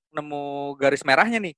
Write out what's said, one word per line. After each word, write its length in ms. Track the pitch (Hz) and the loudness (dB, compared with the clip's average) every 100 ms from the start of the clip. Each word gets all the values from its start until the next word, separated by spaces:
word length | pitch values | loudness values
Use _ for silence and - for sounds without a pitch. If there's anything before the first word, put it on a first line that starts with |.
| _ | _
nemu 280 | 156 151 147 143 143 143 139 | -12 -8 -8 -6 -6 -8 0
garis 240 | 139 139 | 2 2
merahnya 400 | 143 135 220 233 | 2 4 4 0
nih. 120 | 185 | -4